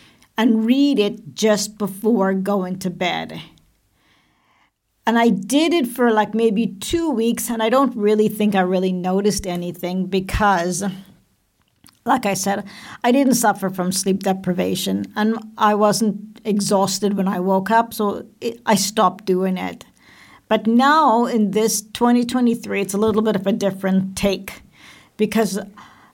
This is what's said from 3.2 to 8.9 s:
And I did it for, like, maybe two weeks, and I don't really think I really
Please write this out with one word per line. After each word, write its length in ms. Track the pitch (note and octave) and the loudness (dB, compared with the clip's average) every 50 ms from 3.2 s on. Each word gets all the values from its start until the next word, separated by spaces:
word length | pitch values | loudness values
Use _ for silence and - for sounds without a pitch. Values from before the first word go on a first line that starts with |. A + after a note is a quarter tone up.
| E3 D#3+ D#3+ E3 D#3 - - _ _ _ _ _ _ _ _ _ _ _ _ _ _ _ _ _ _ _ _ _ _ _ _ _ _ _ _ _ _ | -6 -8 -12 -14 -16 -16 -20 _ _ _ _ _ _ _ _ _ _ _ _ _ _ _ _ _ _ _ _ _ _ _ _ _ _ _ _ _ _
And 140 | - A3+ A#3 | 0 2 4
I 100 | A#3 A#3 | 4 4
did 440 | G3+ - - - B3 C#4+ D#4+ E4+ D4+ | 2 2 -2 0 0 2 2 2 2
it 120 | E4+ C#4 | 0 0
for, 260 | A#3+ - - B3 A#3+ | -2 -2 0 2 2
like, 220 | A3+ G#3+ G#3+ G3+ G#3+ | 2 2 0 0 0
maybe 340 | A3 A#3 A3+ G#3+ F#3+ A#3 - - - | 0 0 2 2 0 -2 -2 -4 -8
two 300 | - - - E4+ E4 E4 | -6 -4 -2 -2 0 0
weeks, 400 | C#4 G#3+ A3+ A#3 A#3 A#3 - - | 0 0 0 0 0 -2 -4 -6
and 120 | A#3+ A3+ | -4 -2
I 80 | A3 A3+ | 0 2
don't 260 | A3 C4 C#4 C4 A#3+ | 2 2 2 2 0
really 340 | A#3+ G3+ G#3 G#3+ G#3+ G#3+ G#3+ | 0 0 2 2 4 2 0
think 260 | G#3+ - G#3 G#3+ G3 | 0 0 0 0 2
I 60 | G3 | 2
really 320 | F#3 F3+ F#3 F#3 F#3 F#3+ | 0 2 0 0 0 0